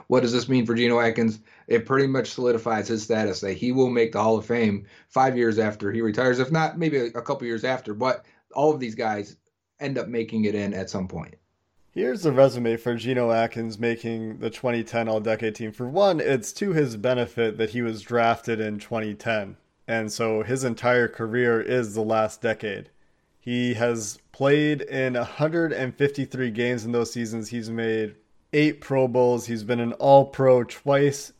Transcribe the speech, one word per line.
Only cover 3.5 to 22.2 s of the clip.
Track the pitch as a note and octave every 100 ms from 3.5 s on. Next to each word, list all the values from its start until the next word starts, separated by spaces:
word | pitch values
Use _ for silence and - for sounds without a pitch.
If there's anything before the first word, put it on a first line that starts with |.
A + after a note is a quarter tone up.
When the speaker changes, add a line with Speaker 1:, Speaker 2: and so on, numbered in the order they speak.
Speaker 1:
he | F2+ B2
will | B2+ B2+
make | A#2+ A2+
the | G2+
Hall | A2 A2
of | A2+
Fame | A#2+ A2 G2+ G2+ - _
five | C3 C3 A#2+
years | A#2 A2
after | G#2+ G#2+ G2+
he | A2
retires, | A2+ G#2+ B2+ B2
if | C3
not | D#3+ D#3 E3
maybe | D#3+ C#3+
a, | A#2+
a | A#2
couple | A#2 C#3 A#2+
years | A2+
after. | B2 B2+ A2
But | G#2 B2+ B2 - _ _
all | - D3+
of | D3
these | B2
guys | A2 A2+ G#2 G2+ - _ _ _ -
end | C#3+ C3
up | A2
making | A#2+ A2+ A2+
it | G#2+
in | G#2 G2+
at | F#2+ F#2+
some | G2+ F#2
point. | F2 - - _ _ _ _ _
Speaker 2:
Here's | - A3+ A#3+
the | E3
resume | B2+ C3+ B2 A#2 A2+
for | B2 A#2
Geno | A2+ B2+ A#2+
Atkins | A2+ A2+ A#2+ A2+ G#2+
making | A#2 A2+ A#2 A2+ A2 A2
the | A2+
twenty | - B2+ A#2+
ten | A2 A#2 A2+
All-Decade | A2 A2 A2 A2+
Team. | G#2 A2
For | G#2 B2
one, | D#3+ G3+ E3
it's | - C3+ G#2
to | - G3+
his | D#3 C#3 A2+
benefit | B2 B2+ A#2+ - A2+ G#2
that | A2
he | A#2
was | A#2 A2
drafted | - A#2+ A#2 A2+ - A2
in | A2 G#2
twenty | - A#2 G#2+
ten. | G#2 - A2 G2 F#2 _ _ -
And | A2+ G#2+
so | G#2 A2+ A2
his | A2 C3
entire | C3 A2+ A#2+ B2 A#2
career | - A2+ A#2+ A#2+ A2+
is | - B2+ A2+
the | G#2+
last | G#2+ A2